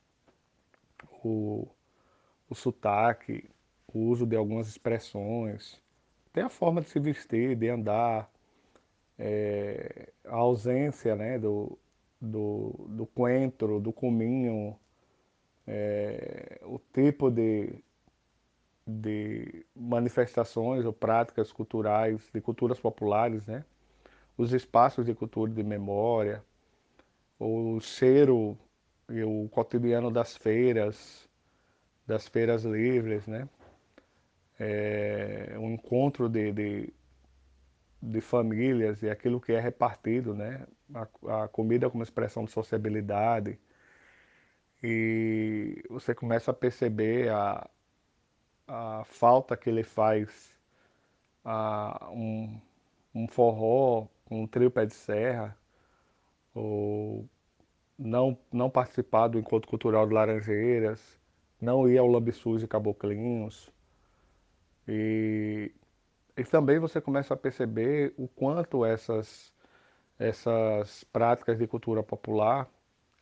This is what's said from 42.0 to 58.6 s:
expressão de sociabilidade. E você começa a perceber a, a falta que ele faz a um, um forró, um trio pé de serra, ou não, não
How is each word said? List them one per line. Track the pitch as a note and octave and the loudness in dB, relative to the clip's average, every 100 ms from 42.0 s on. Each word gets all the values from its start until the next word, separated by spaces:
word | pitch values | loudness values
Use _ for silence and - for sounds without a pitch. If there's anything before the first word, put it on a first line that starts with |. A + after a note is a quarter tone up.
expressão | A2+ - A2+ A2+ G#2+ | -6 -4 -4 -4 -6
de | |
sociabilidade. | A2 A2 A2 G#2+ G#2+ G2+ G2+ A2+ A#2 G#2 - _ _ _ _ _ _ _ _ _ _ _ _ | -6 -4 -4 -2 -4 -2 0 2 0 -2 -8 _ _ _ _ _ _ _ _ _ _ _ _
E | A#2+ A2+ A2+ A2+ A2 A2 A2 G#2+ G#2 - - | -4 0 0 0 0 0 -2 -4 -6 -10 -12
você | B2+ - | -8 -6
começa | A#2+ A#2 A#2 - | -4 -2 0 0
a | |
perceber | B2 B2+ - A#2+ G#2+ G#2+ A#2+ A#2+ | -2 -2 0 -2 0 0 2 0
a, | G#2 G2+ G#2 - _ _ _ _ _ _ _ _ _ - | 0 -2 -4 -10 _ _ _ _ _ _ _ _ _ -14
a | A#2+ A2+ A2 G#2+ | -10 -8 -10 -12
falta | - A#2 B2+ - A#2+ | 2 6 6 4 -2
que | A#2+ | 0
ele | A2+ | -2
faz | A2 - A2 G#2+ G#2+ - - _ _ _ _ _ _ _ _ _ | 0 2 2 2 0 -8 -20 _ _ _ _ _ _ _ _ _
a | A2+ A2 G#2+ G#2+ G#2+ - - | -6 -4 -2 -4 -6 -8 -12
um, | A#2 A2 A2 A2 A2 - _ _ _ _ A2+ | -8 -6 -6 -8 -12 -18 _ _ _ _ -8
um | A2+ | -4
forró, | - A#2 A2 A2 B2+ C3 A2+ G#2+ _ - | 4 4 4 2 4 4 2 -2 _ -10
um | A2 A2 | -6 -2
trio | B2 B2 | 4 4
pé | B2 G#2+ | 4 0
de | |
serra, | - - G#2 B2 A#2+ G#2+ - _ _ _ _ _ _ _ _ _ | -2 -4 -2 0 -2 -6 -12 _ _ _ _ _ _ _ _ _
ou | A2+ G#2+ G#2 G#2 G#2 G#2+ G#2+ G#2+ _ _ _ _ _ _ - | -8 -4 -4 -4 -4 -6 -10 -12 _ _ _ _ _ _ -12
não, | A#2 A#2+ C3 A#2+ _ | -2 2 2 0 _
não | A#2+ | 0